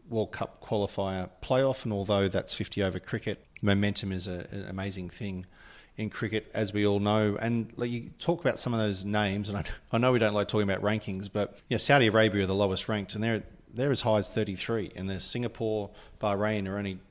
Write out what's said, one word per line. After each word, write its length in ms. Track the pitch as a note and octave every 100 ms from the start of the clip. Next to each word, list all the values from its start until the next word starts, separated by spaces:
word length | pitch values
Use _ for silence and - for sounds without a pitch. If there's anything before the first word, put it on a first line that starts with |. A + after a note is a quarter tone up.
| -
World 220 | A2+ G2+
Cup 320 | - - -
qualifier 680 | - G#2+ G2 - F#2+ F#2+ F2+ -
playoff. 400 | - B2+ C3+ B2+
And 100 | A#2
although 340 | G2+ F#2+ G2+ G2
that's 280 | F#2 - -
fifty 260 | G#2 G#2
over 180 | F#2+ F2+
cricket, 460 | - A2 G#2+ - - -
momentum 500 | G#2 G2 G#2 G2+ G2
is 160 | F#2 F#2+
a, 200 | F2+ -
an 140 | G2+ -
amazing 420 | F#2+ G2 F#2+ F2
thing 360 | - G#2 F#2 F2+ - - - - -
in 140 | G#2+
cricket, 400 | - G#2+ A2 -
as 180 | - G2+
we 140 | G#2 G#2
all 140 | G2+
know. 360 | G#2 A2 G#2 G2+
And, 320 | A2+ A#2 A2+ -
like, 140 | A#2+
you 220 | A#2+ - -
talk 200 | - F3
about 200 | B2+ -
some 120 | B2+
of 80 | A#2
those 240 | G#2+ F#2+
names, 460 | G2+ G#2+ G#2 G2+ G#2
and 80 | G2+
I, 60 | - - -
I 60 | A#2
know 140 | B2+
we 80 | B2
don't 160 | G#2+ G#2
like 120 | G2+
talking 220 | G#2+ G2
about 140 | F#2+
rankings, 440 | G2+ G#2+ - F#2+ G2
but, 300 | G#2+ G2 - -
you 40 |
know, 60 | A2+
Saudi 260 | - C#3+ A2
Arabia 380 | A2 A2 G2+
are 20 | F#2+
the 80 |
lowest 340 | G2 G2+ F#2 -
ranked, 280 | G#2 F#2+ G#2
and 80 |
they're, 180 | A2+ A2 - - -
they're 160 | A#2 C#3
as 120 | B2
high 180 | A#2 G#2+
as 100 | -
thirty-three, 640 | A2+ G2+ F#2 - A2+ F2 G#2
and 140 | F#2+
there's 140 | F#2
Singapore, 680 | - A#2+ A#2 - A2 G#2+ G2 - - -
Bahrain 460 | G#2+ G2 G#2+ G#2+ F#2+
are 100 | G2+
only, 220 | G2 F#2 -